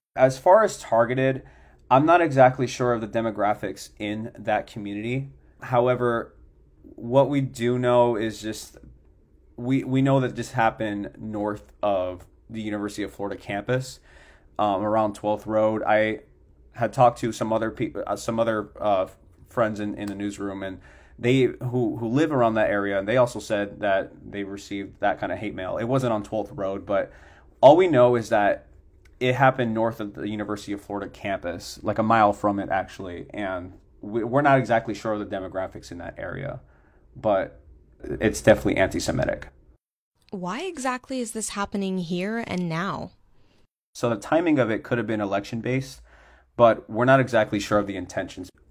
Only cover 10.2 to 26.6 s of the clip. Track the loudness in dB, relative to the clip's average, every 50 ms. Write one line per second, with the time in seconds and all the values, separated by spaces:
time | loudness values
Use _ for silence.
10.2 | 2 0 -2 -6 -8 -4 0 2 2 2 2 0 -4 -4 -4 -4 -6 -8 -10 -12
11.2 | -10 -8 -6 -4 -2 -4 -4 -6 -10 -18 -8 _ 0 0 0 0 -2 -4 -6 -10
12.2 | -14 -20 _ _ _ -14 -10 -8 -6 -6 -4 -4 -6 -6 -6 -6 -8 -8 -8 -8
13.2 | -8 -8 -8 -10 -8 -8 -6 -6 -4 -2 -2 -2 -4 -6 -14 -20 _ -20 -20 -20
14.2 | -20 -20 -20 _ _ _ _ -2 0 0 0 0 0 0 0 2 0 0 -2 -4
15.2 | -4 -2 -2 -2 -2 -2 0 2 2 2 2 0 0 2 2 4 2 2 -2 -4
16.2 | -8 -16 _ _ _ _ _ _ -20 _ -6 -4 -4 -2 2 4 4 4 4 2
17.2 | -4 -4 -4 -4 -2 -2 0 0 -2 -2 -4 -4 -6 -6 -6 -6 -6 -6 -6 -6
18.2 | -4 -2 -2 0 0 0 0 -2 -4 -6 -8 -4 0 2 2 2 0 -2 -6 _
19.2 | _ -20 _ -20 -20 -6 -2 0 0 0 0 -4 -4 -6 -6 -6 -8 -8 -6 -6
20.2 | -6 -6 -6 -6 -8 -8 -8 -8 -8 -10 -10 -14 -18 -20 -20 -20 -20 -20 -10 -2
21.2 | 2 2 4 4 4 2 0 -2 -6 -4 -2 -2 -2 -2 -2 -4 -4 0 0 2
22.2 | 2 2 2 2 2 2 4 2 2 2 0 0 -2 -2 -2 -2 0 2 2 2
23.2 | 2 2 0 -6 -6 -4 -2 -2 -2 -4 -6 -4 -2 0 0 0 -2 -4 -10 -20
24.2 | -16 -10 -8 -8 -8 -8 -8 -12 -10 -10 -8 -8 -8 -10 -6 -2 -2 -2 0 -2
25.2 | -4 -6 -6 -6 -6 -8 -8 -8 -8 -6 -6 -4 -2 -2 -2 0 0 0 -2 -2
26.2 | -4 -4 -6 -6 -6 -6 -6 -6